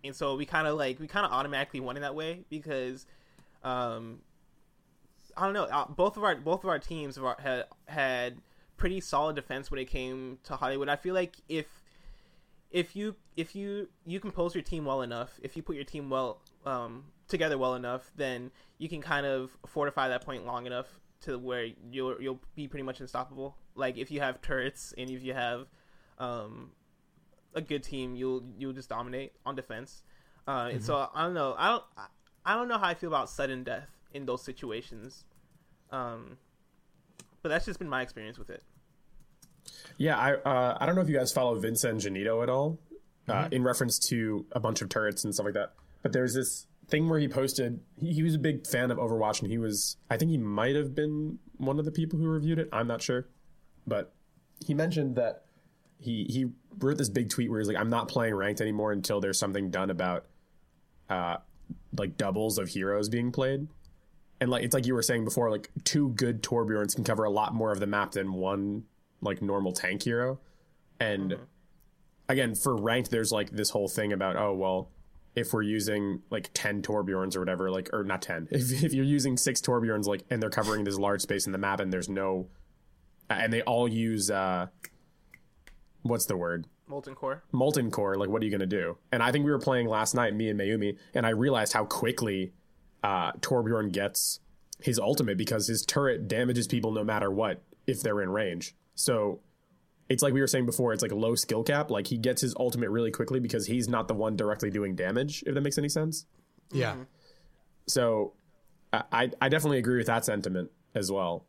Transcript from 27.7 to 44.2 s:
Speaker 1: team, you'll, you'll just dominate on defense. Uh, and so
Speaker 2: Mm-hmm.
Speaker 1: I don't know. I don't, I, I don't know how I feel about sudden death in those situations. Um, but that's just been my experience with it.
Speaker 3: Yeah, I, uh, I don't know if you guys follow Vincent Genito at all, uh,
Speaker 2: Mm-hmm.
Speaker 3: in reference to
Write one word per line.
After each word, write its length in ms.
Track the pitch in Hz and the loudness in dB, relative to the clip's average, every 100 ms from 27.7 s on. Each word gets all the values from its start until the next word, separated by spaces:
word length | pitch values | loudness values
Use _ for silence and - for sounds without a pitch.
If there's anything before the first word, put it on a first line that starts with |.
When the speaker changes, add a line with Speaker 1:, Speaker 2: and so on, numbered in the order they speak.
| 147 | -6
Speaker 1:
team, 340 | - 139 127 123 | -4 -6 -6 -4
you'll, 280 | 131 127 123 101 | -4 -4 -6 -10
you'll 160 | 135 | -10
just 160 | 131 127 | -10 -8
dominate 440 | 113 123 127 139 _ - | -8 -6 -8 -10 _ -10
on 80 | 135 | -8
defense. 480 | 127 113 135 - - - _ - - | -10 -12 -12 -18 -20 -20 _ -16 -6
Uh, 220 | 135 120 | -4 -2
and 100 | 120 | -4
so 100 | 107 143 | -2 -2
Speaker 2:
Mm-hmm. 220 | 135 - | -2 -2
Speaker 1:
I 60 | |
don't 100 | 170 | -2
know. 220 | 175 139 - | 0 -2 0
I 100 | 185 | 0
don't, 140 | 233 - - | 0 -4 -18
I, 80 | 98 _ _ _ - | -20 _ _ _ -2
I 100 | 214 | -2
don't 120 | 247 | 0
know 100 | 226 | 0
how 100 | 190 | 0
I 60 | |
feel 160 | 170 170 | 0 0
about 200 | 151 123 | 0 -2
sudden 340 | - 139 131 | -2 -4 -4
death 260 | 127 117 135 - - | -6 -8 -8 -20 -16
in 140 | 139 131 | -10 -6
those 180 | 123 | -6
situations. 800 | - 123 131 110 - 117 117 - - - _ - _ _ _ | -6 -12 -8 -8 -10 -16 -16 -20 -20 -20 _ -20 _ _ _
Um, 460 | 131 123 117 123 123 _ _ _ _ _ _ _ _ - _ | -8 -8 -10 -14 -20 _ _ _ _ _ _ _ _ -20 _
but 80 | 165 | 0
that's 160 | 160 - | 0 0
just 140 | - | -6
been 100 | 170 | -4
my 120 | 131 | -4
experience 360 | 127 - 107 120 | -4 -10 -14 -12
with 120 | 107 | -14
it. 140 | - - - _ _ - - - _ - - - - - - | -14 -18 -20 _ _ -20 -20 -20 _ -20 -20 -20 -20 -20 -2
Speaker 3:
Yeah, 200 | 156 147 | 2 4
I, 160 | 131 139 | 4 2
uh, 420 | 143 127 127 - | 2 2 2 2
I 60 | 143 | 2
don't 100 | 180 | 2
know 60 | |
if 80 | 160 | 4
you 80 | 139 | 2
guys 140 | 127 | 2
follow 240 | - 123 113 | 2 2 2
Vincent 460 | 110 - 123 110 | 0 0 0 0
Genito 400 | 101 95 104 113 | -2 -2 0 0
at 60 | 120 | 2
all, 300 | 131 147 165 - - - _ - | 0 0 -2 -10 -20 -20 _ -2
uh, 60 | 101 - | 0 2
Speaker 2:
Mm-hmm. 80 | |
Speaker 3:
in 100 | 131 | 2
reference 360 | 123 120 123 - - | 2 2 2 2 0
to 360 | 117 | 0